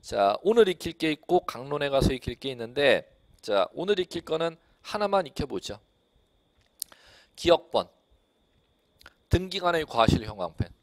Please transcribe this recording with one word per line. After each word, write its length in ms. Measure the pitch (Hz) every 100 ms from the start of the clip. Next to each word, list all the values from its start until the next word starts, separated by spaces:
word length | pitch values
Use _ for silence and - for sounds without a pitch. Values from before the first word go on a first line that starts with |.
자, 360 | - 113 98 104
오늘 240 | 185 226 202
익힐 260 | 170 170
게 180 | - 160
있고 280 | 151 - 175 -
강론에 440 | 113 135 147 143
가서 240 | 135 135
익힐 220 | 131 - 120
게 160 | 135
있는데, 580 | 123 117 127 143 95 - _ _ _
자, 260 | - 101 92
오늘 260 | 131 180 202
익힐 220 | 180 170
거는 340 | - 160 165 165 _ _
하나만 440 | - 208 208 202 156
익혀보죠. 520 | - 143 147 - 104 _ _ _ _ _ _ _ _ _ _ - - _ - _ -
기억번, 520 | 165 160 - 113 87 _ _ _ _ _ _ _ _ _ _ _ - _ _
등기관의 560 | 175 185 190 175 170 151
과실 400 | 117 113 - 110
형광펜 440 | 107 87 - 110 -